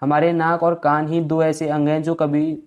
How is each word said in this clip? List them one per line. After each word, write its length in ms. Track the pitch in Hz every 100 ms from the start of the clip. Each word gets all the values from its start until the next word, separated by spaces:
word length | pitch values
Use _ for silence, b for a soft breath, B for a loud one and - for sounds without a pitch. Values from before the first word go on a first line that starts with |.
हमारे 300 | 135 147 170
नाक 300 | 170 160 170
और 120 | 165 170
कान 320 | 147 151 156
ही 140 | 165
दो 180 | 156 160
ऐसे 260 | 160 160 160
अंग 180 | 151 147
हैं 140 | 156
जो 100 | 156 165
कभी 280 | 151 147 156 151